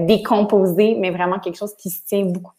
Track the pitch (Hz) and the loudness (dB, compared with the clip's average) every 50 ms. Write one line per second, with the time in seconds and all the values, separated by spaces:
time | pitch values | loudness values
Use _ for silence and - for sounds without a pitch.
0 | 170 165 220 196 - - 240 208 208 208 220 202 190 185 170 180 214 220 226 226 | 2 2 2 2 2 0 0 0 2 2 4 4 4 4 2 2 2 2 2 0
1 | 190 185 170 175 175 180 185 202 - 180 170 - 208 202 - _ - 190 - - | 0 -2 -2 -2 -2 -2 -2 -2 -4 -8 -8 -8 -10 -10 -10 _ -10 -10 -10 -10
2 | - - 202 202 196 185 175 180 175 - _ | -8 -4 -2 -2 0 -2 -2 -4 -8 -12 _